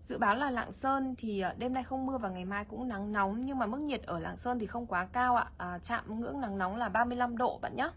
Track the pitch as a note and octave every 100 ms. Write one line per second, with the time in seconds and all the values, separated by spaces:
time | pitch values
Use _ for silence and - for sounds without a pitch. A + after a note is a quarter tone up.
0 | - B3 A3 A3 C#4+ A#3+ - - C4+ C4+
1 | C4 B3 A3+ G3+ F3+ F#3+ B3 C4 B3 C4
2 | C4 C4 G#3 F3+ F3+ G3+ G#3 A3 B3 G3
3 | G#3 G#3 G3 A3 C4 C4+ G#3+ B3+ D4 B3
4 | - E3+ E3+ F3+ B3 B3 G3+ A#3+ A#3+ F3+
5 | F#3 B3 B3 A#3+ - - F3+ F3+ - A#3
6 | - A3 A#3 C#4 A#3 G3 F#3 A3 A3+ G3+
7 | A#3+ B3 B3 A#3 B3 - - A3 D4